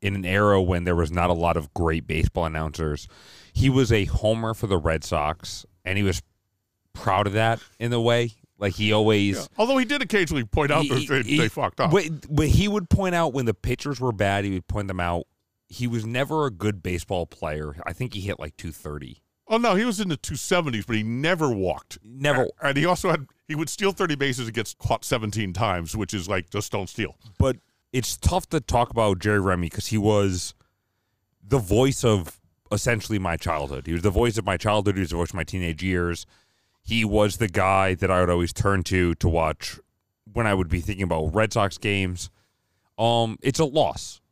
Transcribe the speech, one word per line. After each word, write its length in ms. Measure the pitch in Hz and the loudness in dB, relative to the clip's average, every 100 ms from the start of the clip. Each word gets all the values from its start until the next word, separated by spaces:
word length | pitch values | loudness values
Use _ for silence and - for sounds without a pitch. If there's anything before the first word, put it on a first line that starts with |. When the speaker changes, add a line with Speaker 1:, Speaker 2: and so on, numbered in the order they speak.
Speaker 1:
in 140 | 101 | -4
an 100 | 98 | -2
era 360 | 90 98 104 98 | 0 2 4 4
when 240 | 92 87 | 4 0
there 120 | 87 85 | 0 0
was 160 | 78 | 2
not 160 | 87 87 | 2 2
a 60 | |
lot 220 | 85 85 85 | 2 2 0
of 160 | 71 | -2
great 320 | - 82 80 - | -2 0 0 -2
baseball 400 | 80 78 - 80 | -2 0 0 -2
announcers. 600 | 78 78 71 78 73 - - - - - | -2 -6 -4 -4 -4 -10 -20 -20 -20 -8
He 160 | - 127 | 0 2
was 240 | 131 120 | 4 4
a 140 | 110 95 | 2 2
homer 480 | - 107 113 113 | 0 0 0 -2
for 120 | 113 107 | -4 0
the 120 | 92 | 0
Red 260 | 80 80 | 2 -2
Sox, 600 | - 80 73 80 - - - _ | -2 -2 -2 -4 -8 -14 -18 _
and 140 | - 98 | -4 0
he 40 | |
was 200 | 98 85 - _ _ _ _ _ _ | 0 -2 -6 _ _ _ _ _ _
proud 340 | - - 95 101 | -6 0 2 2
of 80 | |
that 260 | 107 113 113 - - | 2 2 0 -6 -8
in 140 | 117 | -2
a 80 | 120 | 0
way. 320 | 117 120 117 - _ - | 4 2 0 -6 _ -4
Like, 120 | 101 | -4
he 180 | 98 107 | 0 2
always 440 | 107 107 107 101 98 | 4 4 4 4 0
Speaker 2:
Yeah. 100 | - - | -4 -2
Although 220 | 233 269 | 2 2
he 60 | |
did 180 | 247 285 | 2 -2
occasionally 420 | 220 208 165 147 | 0 0 0 -2
point 280 | 113 - 143 | -2 0 2
out 100 | 151 | 2
Speaker 1:
He, 240 | 147 131 - | 2 -2 0
Speaker 2:
that 160 | 135 | -2
they, 60 | 113 | 0
Speaker 1:
he, 80 | 147 | 0
Speaker 2:
they 100 | 113 | 0
fucked 320 | - 117 - | 0 -4 0
up. 120 | 135 | 2
Speaker 1:
but, 120 | 185 165 151 - | 2 2 -8 -2
but 200 | 151 151 | 0 4
he 180 | 156 202 | 6 4
would 240 | 208 175 | 0 2
point 240 | 196 185 | 2 2
out 180 | 175 165 | 2 0
when 140 | 131 117 | 0 -2
the 80 | |
pitchers 460 | 104 - 123 143 123 | -2 -2 -4 -4 -2
were 100 | 127 | -2
bad, 340 | 101 98 101 | 2 2 2
he 60 | 101 | 0
would 160 | 95 - | -4 -4
point 220 | 104 98 | -6 -4
them 100 | 90 | -4
out. 280 | 87 87 - _ _ _ _ | -2 -2 -6 _ _ _ _
He 180 | - 120 | -6 -4
was 180 | 117 | -4
never 420 | 110 120 143 156 143 | -4 -4 -2 -2 -2
a 40 | |
good 320 | 90 104 101 | -2 -2 -2
baseball 420 | 92 87 - 92 85 | -4 -6 -4 -4 -4
player. 500 | - 80 76 76 76 80 | -6 -6 -6 -8 -10 -10
I 60 | |
think 220 | 90 127 | -8 -8
he 60 | 104 | -8
hit, 200 | 90 - | -8 -8
like, 160 | 78 - | -10 -12
two 160 | 87 | -14
thirty. 500 | 78 78 76 65 - _ _ - | -12 -12 -12 -12 -18 _ _ -2
Speaker 2:
Oh, 120 | 220 | 2
no, 180 | 233 190 | 4 2
he 80 | |
was 160 | 240 202 | 2 -2
in 80 | 196 | -2
the 80 | 147 | -4
two 200 | - 143 | -6 -8
seventies, 500 | - 180 156 113 101 | 0 0 2 -2 -2
but 100 | 110 | -2
he 60 | |
never 480 | 107 120 156 180 151 | -2 -2 0 2 0
walked. 480 | 107 90 67 - - | 0 0 -2 -8 -20
Speaker 1:
Never. 440 | 107 131 143 131 117 - | -18 -4 0 2 0 -2
Speaker 2:
A-, 60 | 143 | -2
and 100 | 139 | 2
he 80 | |
also 260 | 165 180 185 | 2 2 0
had, 160 | 160 135 _ - | -2 -4 _ -8
he 80 | |
would 140 | 151 160 | -6 -6
steal 240 | - 196 | -2 -2
thirty 240 | 190 185 143 | 0 -2 0
bases 300 | 139 123 113 | -2 -2 -4
and 80 | |
gets 200 | 110 107 | -6 -6
caught 300 | - - 117 | -6 -2 -2
seventeen 480 | - 127 107 104 98 | -2 -2 -2 -2 -4
times, 440 | 87 110 90 82 107 | -2 0 0 -4 -6
which 160 | 95 | -4
is 160 | 104 87 | -6 -4
like, 220 | 95 85 | -4 -4
just 220 | 104 - | -6 -4
don't 160 | 104 92 | -6 -6
steal. 280 | - 104 - 110 - | -6 -8 -8 -12 0
Speaker 1:
But 200 | 135 123 _ _ _ | 0 0 _ _ _
it's 240 | 127 - - | -4 -4 -2
tough 320 | - 180 - | 0 0 -2
to 100 | 160 | -6
talk 300 | - 120 120 | -2 0 0
about 300 | 117 110 92 | 0 0 2
Jerry 200 | 104 104 | 2 2
Remy 300 | 95 90 85 | 2 0 -2
'cause 160 | - - | -6 -4
he 120 | 107 | 0
was 540 | 104 104 101 90 - - _ _ _ _ _ _ _ _ | 2 4 2 0 -6 -14 _ _ _ _ _ _ _ _
the 160 | 101 135 | -2 0
voice 460 | 90 104 135 - | 2 4 4 4
of 360 | 120 104 80 - _ _ - | 2 2 0 -12 _ _ -4
essentially 480 | 107 - 117 - 107 | -2 0 -2 0 -2
my 160 | 92 82 | 0 -2
childhood. 500 | - 78 69 67 80 | -2 -2 -4 -6 -4
He 60 | |
was 100 | 85 | 0
the 80 | 98 | 2
voice 260 | 92 120 110 | 2 2 0
of 80 | |
my 120 | 98 90 | -2 0
childhood. 400 | 107 107 101 95 | 2 2 2 0
He 40 | |
was 100 | 87 | -2
the 60 | 87 | -2
voice 140 | 85 | -4
of 60 | 92 | -4
my 80 | |
teenage 380 | 78 95 87 78 | -6 -4 -4 -2
years. 440 | 92 90 87 85 - _ _ _ _ _ | -2 0 0 -4 -10 _ _ _ _ _
He 220 | - 113 | -4 0
was 340 | 107 104 104 - | 2 4 2 2
the 100 | 110 | -2
guy 460 | 92 95 95 95 | 2 4 4 2
that 160 | 90 95 | 2 2
I 100 | 92 | 4
would 100 | 90 | 4
always 220 | 87 85 | 2 0
turn 300 | - 101 98 | 0 2 2
to, 300 | 87 92 87 82 | 2 2 2 2
to 120 | 87 | 2
watch 500 | 82 80 73 - - _ _ _ _ - | 2 0 -2 -10 -14 _ _ _ _ -10
when 160 | 104 110 | -2 0
I 60 | |
would 160 | 98 87 | 2 0
be 120 | 90 | -2
thinking 240 | 82 95 | -2 -2
about 300 | 92 80 78 | 0 0 0
Red 180 | 90 110 | 0 0
Sox 240 | 117 98 - | 2 0 -2
games. 520 | 107 98 92 92 - _ _ _ _ _ _ - | -2 0 0 -4 -10 _ _ _ _ _ _ -2
Um, 400 | 117 117 113 - | 2 2 0 -2
it's 160 | 135 135 | -2 0
a 60 | |
loss. 560 | 151 151 101 - - - _ | 0 2 0 0 -12 -18 _